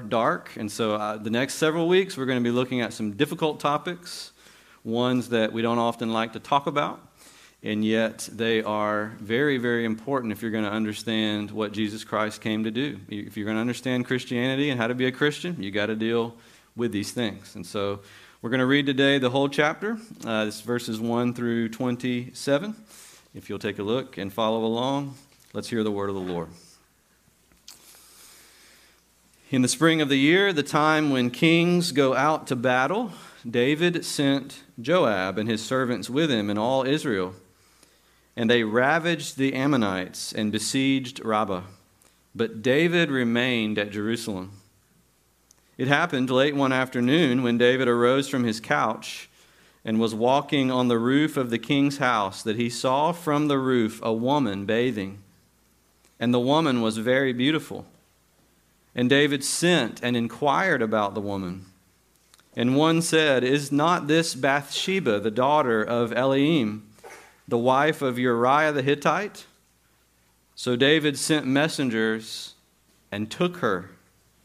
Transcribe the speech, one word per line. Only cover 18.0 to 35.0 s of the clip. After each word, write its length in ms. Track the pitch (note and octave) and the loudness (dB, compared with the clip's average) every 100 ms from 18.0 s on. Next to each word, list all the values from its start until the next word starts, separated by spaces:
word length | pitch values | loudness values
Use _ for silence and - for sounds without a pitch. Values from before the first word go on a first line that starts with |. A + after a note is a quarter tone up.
| - - - - | -10 -20 -20 -12
we're 80 | A#2+ | -4
gonna 160 | C3 B2+ | 0 2
read 200 | C#3+ C#3 | 2 2
today 320 | C3 C#3 C#3 | 2 4 4
the 120 | B2+ | 2
whole 180 | C3+ C#3 | 2 0
chapter. 500 | C#3+ D3+ E3 G3+ A3+ - - A2+ | 2 0 0 -6 -6 -10 -14 -6
Uh, 180 | A2 G#2+ | -2 -2
it's 140 | G#2 | -4
verses 400 | - A#2+ A#2+ A2 | -4 -4 -4 -4
one 340 | A#2 A#2 A#2+ | -2 0 0
through 360 | A#2+ A#2+ A#2 A2+ | -2 -2 -2 -2
twenty-seven. 1080 | A2+ B2+ B2 B2+ B2 B2+ - - C#3+ G3+ G#3+ - - - - _ | -4 -4 -4 -4 -4 -6 -8 -2 -2 -2 -12 -16 -20 -20 -20 _
If 160 | - - | -16 -10
you'll 100 | G2+ | -6
take 200 | A2 G2+ | -6 -4
a 40 | |
look 340 | G2+ B2 C3 - | -2 -4 -4 -8
and 140 | G2 | -8
follow 340 | G2 A2 A2+ A2+ | -2 0 0 0
along, 500 | A2+ B2+ C#3 C#3 C3 - _ _ | -2 -2 -2 -6 -12 -20 _ _
let's 160 | G#2 G#2 | -12 -6
hear 140 | A#2 | -2
the 80 | G#2+ | -2
word 180 | G2+ G2 | -2 -4
of 60 | G2 | -4
the 60 | |
Lord. 280 | F#2 F2 E2 F2 - - _ _ _ _ _ _ _ _ - - - - - - - - - - - - _ _ _ _ _ _ - | -4 -6 -6 -12 -20 -20 _ _ _ _ _ _ _ _ -20 -20 -20 -20 -20 -20 -20 -20 -20 -20 -20 -20 _ _ _ _ _ _ -2
In 100 | C3 | 2
the 80 | B2 | 2
spring 320 | - D#3+ D#3+ | 4 4 4
of 80 | D3 | 2
the 80 | C#3 | 4
year, 340 | C#3 F3+ G3+ | 6 6 4
the 120 | E3 | 2
time 480 | C#3 D#3 D3+ D#3 D3+ | 0 2 4 4 2
when 200 | C3 B2 | 2 0
kings 600 | B2 E3 E3 E3+ F3 F3 | 2 4 6 4 2 2
go 200 | C3 C3+ | 2 2
out 320 | B2+ D3 D#3 - | 4 2 0 -2
to 100 | C3 | -2
battle, 560 | B2+ B2+ C3+ G3 A#3+ - - - A#2+ | 2 2 2 -2 -4 -8 -20 -16 -6
David 540 | A#2 B2 D#3 F3 E3 | 0 2 2 2 0
sent 600 | - - C#3 C#3 B2+ - - - | -4 0 2 2 -2 -16 -20 -8
Joab 560 | A#2 F3+ | 0 2